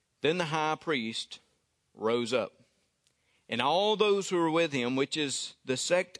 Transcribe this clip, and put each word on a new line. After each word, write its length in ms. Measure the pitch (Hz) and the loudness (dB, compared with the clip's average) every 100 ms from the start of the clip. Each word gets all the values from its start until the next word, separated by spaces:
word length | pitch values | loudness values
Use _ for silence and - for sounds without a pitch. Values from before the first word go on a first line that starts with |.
| _ _ | _ _
"Then 160 | 139 175 | 0 0
the 80 | 165 | 0
high 320 | 160 156 156 | 0 0 -2
priest 640 | - 147 113 113 - - _ _ _ _ _ | -2 -2 -2 -6 -10 -16 _ _ _ _ _
rose 380 | - 107 120 117 | -4 0 0 2
up, 200 | 123 101 - _ _ _ _ _ _ _ _ - | 0 -2 -8 _ _ _ _ _ _ _ _ -8
and 120 | 113 | -2
all 360 | 131 165 208 214 | 0 2 2 2
those 320 | 208 202 190 | 2 2 0
who 80 | 180 | 0
were 120 | 165 | 2
with 220 | 160 170 | 2 2
him, 240 | 139 120 131 | 0 0 0
which 220 | 143 156 | -2 -2
is 380 | 143 123 - - - | -4 -4 -8 -10 -4
the 100 | 127 | -4
sect 440 | - 175 180 - | 0 0 0 -8